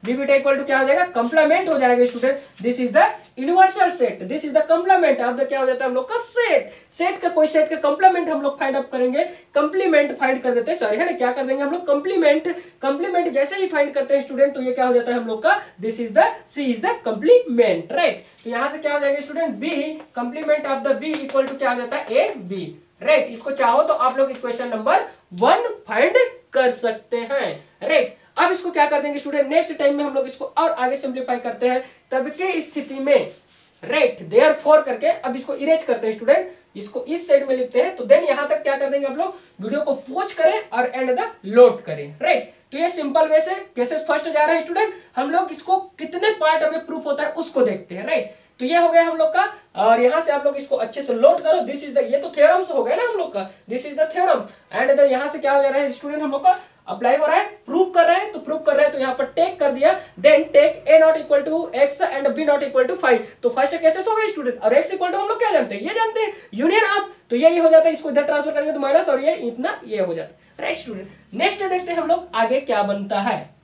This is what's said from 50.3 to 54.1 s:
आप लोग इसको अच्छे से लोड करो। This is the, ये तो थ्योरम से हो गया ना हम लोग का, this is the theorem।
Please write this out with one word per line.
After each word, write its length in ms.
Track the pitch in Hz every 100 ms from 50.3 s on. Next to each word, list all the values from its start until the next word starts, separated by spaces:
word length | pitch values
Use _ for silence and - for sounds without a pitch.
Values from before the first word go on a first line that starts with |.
आप 120 | 285
लोग 120 | 285 277
इसको 200 | - 254
अच्छे 260 | 226 294
से 120 | 262
लोड 260 | 226 269 349
करो। 180 | 320 330
This 220 | - 285
is 100 | 294
the, 80 | 254
ये 140 | 226 277
तो 100 | 339
थ्योरम 320 | 302 302 359
से 100 | 370
हो 80 | 269
गया 120 | 226 427
ना 60 |
हम 140 | 480 427
लोग 160 | 330
का, 160 | 202 - - -
this 160 | 247 294
is 80 |
the 120 | 285
theorem। 340 | 311